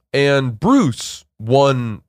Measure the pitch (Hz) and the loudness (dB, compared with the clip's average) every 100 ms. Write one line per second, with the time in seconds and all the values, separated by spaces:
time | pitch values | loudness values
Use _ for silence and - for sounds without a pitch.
0 | _ 139 143 139 131 107 196 277 156 107 | _ 0 2 2 -2 -2 2 2 2 -2
1 | - - _ - 110 135 139 127 117 104 | -12 -16 _ -12 0 2 4 0 -4 -10